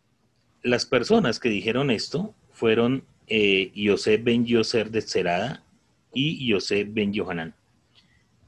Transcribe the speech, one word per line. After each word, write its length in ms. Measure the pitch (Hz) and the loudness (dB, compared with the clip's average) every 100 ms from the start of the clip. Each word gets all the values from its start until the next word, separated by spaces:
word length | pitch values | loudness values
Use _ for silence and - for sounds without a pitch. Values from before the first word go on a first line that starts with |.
| _ _ _ _ _ _ | _ _ _ _ _ _
Las 220 | 123 120 - | -2 0 0
personas 540 | 127 117 226 139 110 | 0 2 2 2 -2
que 100 | 123 | -2
dijeron 420 | 101 104 117 143 | -2 -2 0 0
esto 420 | 104 - 147 208 - _ | -2 -2 -6 -6 -12 _
fueron, 540 | - 117 110 120 131 - _ - | -2 2 2 2 0 -6 _ -4
eh, 440 | 110 101 95 95 101 | 2 4 2 0 -2
Yosef 480 | 104 92 - 107 | 0 2 2 2
ben 220 | 120 120 117 | 2 0 2
Yoser 440 | 117 110 113 107 | 2 2 -2 -2
de 140 | 110 | -4
Tzerada 600 | - 104 87 87 117 - _ _ _ _ _ | -2 -2 0 -2 -4 -8 _ _ _ _ _
y 360 | 123 147 165 123 | -4 -2 -2 -2
Yosef 400 | 98 - 101 104 | -2 0 -2 -2
ben 220 | 110 101 | -2 -2
Yohanan. 400 | 101 87 87 82 - _ _ _ _ _ _ _ _ | -2 -4 -6 -8 -14 _ _ _ _ _ _ _ _